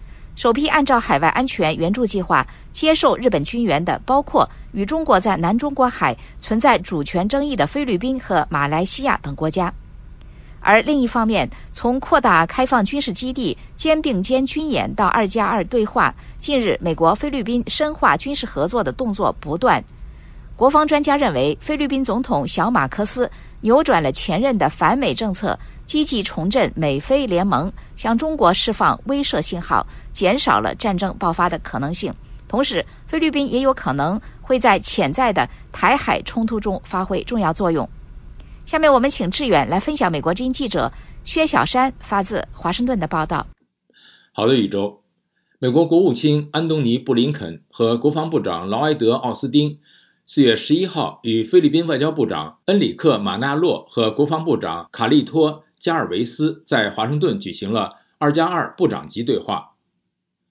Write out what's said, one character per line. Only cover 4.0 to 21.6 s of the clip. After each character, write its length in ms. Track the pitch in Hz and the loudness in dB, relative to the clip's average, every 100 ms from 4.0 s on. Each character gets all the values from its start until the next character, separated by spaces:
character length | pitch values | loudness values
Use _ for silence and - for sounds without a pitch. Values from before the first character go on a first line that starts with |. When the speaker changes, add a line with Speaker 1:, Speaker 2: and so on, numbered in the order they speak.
Speaker 1:
包 160 | - 277 | 0 0
括 300 | - - - - - | 2 0 0 -2 -10
与 140 | 202 | -6
中 220 | 202 320 302 | -4 -2 4
国 120 | 190 | 4
在 200 | 226 175 | 4 0
南 180 | 170 226 | 2 0
中 180 | 294 | 0
国 140 | 269 247 | 0 0
海 300 | - 143 113 - - | 2 -2 -2 -12 -14
存 200 | - 220 | -4 2
在 180 | 294 196 | 4 4
主 260 | 180 165 | 2 -4
权 260 | 143 175 208 | -2 -2 0
争 160 | 277 294 | 0 -2
议 100 | 233 | 0
的 100 | - | 0
菲 200 | 285 262 | 0 -2
律 100 | 180 | -2
宾 240 | 254 262 | -2 -4
和 260 | - 175 - | 0 0 0
马 180 | 147 143 | -2 0
来 160 | 156 | 0
西 180 | 190 - | -2 -2
亚 140 | 269 - | -2 -2
等 180 | 143 | -4
国 140 | 135 156 | -4 -2
家。 220 | 190 175 - - - - - - - - - | -2 -4 -6 -18 -20 -20 -20 -20 -20 -20 -4
而 220 | - 220 | 4 4
另 180 | 233 285 | 4 0
一 60 | 240 | 2
方 220 | 240 220 | 0 2
面， 220 | 202 123 - - | 2 0 -6 -18
从 300 | - 233 262 | -4 -2 0
扩 200 | - 294 | 2 4
大 240 | 240 165 | 6 4
开 220 | 165 - 262 | 4 0 2
放 180 | 247 | 2
军 160 | 202 285 | 2 -2
事 120 | 269 | -4
基 200 | 180 254 | -4 -6
地、 240 | 262 190 - - - | -4 -4 -6 -10 -4
肩 260 | 311 311 | 0 2
并 200 | 302 190 | 2 0
肩 240 | 190 262 269 | 2 0 0
军 220 | 302 311 | -2 -2
演 260 | 165 101 208 | -2 -2 0
到 100 | 190 | 2
二 220 | 233 202 | 2 0
加 180 | 220 202 | 0 -2
二 180 | 226 | -2
对 220 | 170 247 214 | -2 -2 -2
话， 300 | 240 156 - - - | 0 -2 -2 -18 -12
近 220 | - 269 | -2 0
日 180 | 208 - | 0 -2
美 120 | 170 156 | -2 2
国 180 | 165 | 2
菲 160 | 208 294 | 2 -2
律 140 | 269 | -4
宾 180 | 214 240 - | -2 -4 -2
深 260 | - 302 | -2 -2
化 220 | 311 269 - | 0 2 2
军 180 | 269 | -2
事 120 | 285 233 | -6 -6
合 200 | - 165 | -4 -2
作 160 | 240 | 0
的 80 | 151 | -2
动 220 | - 240 | -4 -4
作 200 | 202 151 - | -2 -2 -2
不 200 | 151 165 | -6 0
断。 260 | 247 135 - - - - - - - - | 2 2 -2 -18 -18 -18 -20 -20 -14 2
国 140 | 254 | 4
防 180 | 302 302 | 4 2
专 160 | 294 | 2
家 120 | 294 285 | 2 2
认 180 | 240 | 2
为， 220 | 131 143 - | 2 0 -2